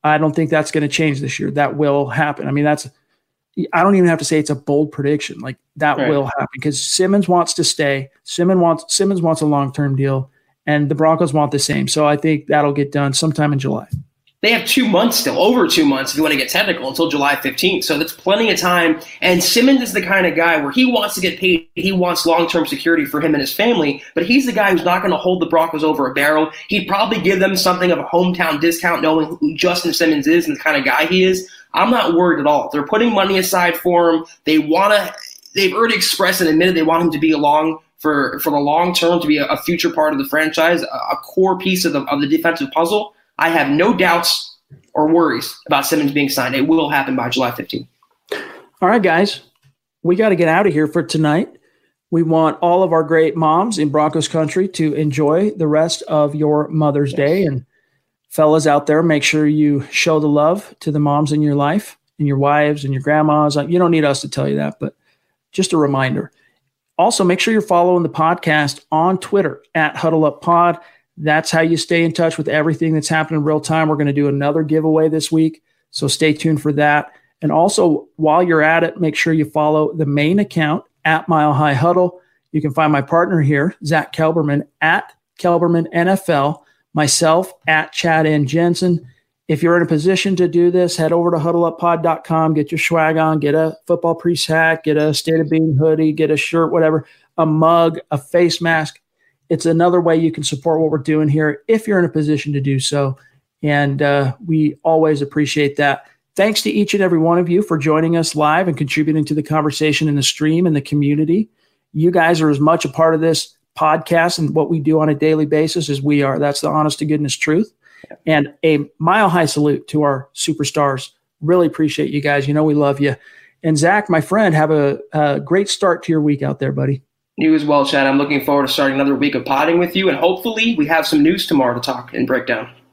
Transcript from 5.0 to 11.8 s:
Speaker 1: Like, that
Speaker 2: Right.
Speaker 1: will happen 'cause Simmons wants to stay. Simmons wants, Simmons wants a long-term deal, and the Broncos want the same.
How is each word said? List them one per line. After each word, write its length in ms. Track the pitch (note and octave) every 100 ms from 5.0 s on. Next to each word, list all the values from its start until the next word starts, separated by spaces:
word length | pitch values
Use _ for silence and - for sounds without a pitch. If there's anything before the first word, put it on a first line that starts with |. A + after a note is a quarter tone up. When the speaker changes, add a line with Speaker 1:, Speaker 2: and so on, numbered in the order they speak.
| C#3 D3 - -
Speaker 1:
Like, 180 | B2+ B2+ _
that 220 | - D3 D3
Speaker 2:
Right. 120 | C3
Speaker 1:
will 160 | C#3+ C3 C#3
happen 240 | C3+ C3+
'cause 180 | D3+ C#3
Simmons 480 | - - F#3 G3+ F3+
wants 260 | F3+ E3+
to 80 | -
stay. 460 | E3 - C#3+ C3+ C3+ _
Simmons 380 | - - F3 F#3
wants, 240 | E3+ D#3+ -
Simmons 340 | - G3 F#3
wants 200 | E3 D#3+
a 40 |
long-term 500 | D3+ C#3+ C#3 C3+ C#3+
deal, 360 | C3+ C#3 C3+ C3 _ _ _
and 240 | - D3 C#3+
the 60 |
Broncos 380 | C#3+ D#3+ D#3+ E3+
want 180 | D3+ D3
the 80 | C#3+
same. 280 | C#3+ C#3+